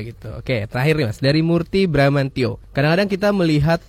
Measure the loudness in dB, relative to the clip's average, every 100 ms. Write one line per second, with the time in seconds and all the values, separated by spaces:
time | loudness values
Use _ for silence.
0 | -8 -12 -14 -12 -6 -4 -4 -2 0 0
1 | -2 -2 0 2 2 0 0 0 2 2
2 | 2 2 -2 -2 -4 -4 -8 -2 0 2
3 | 0 0 0 2 2 2 2 0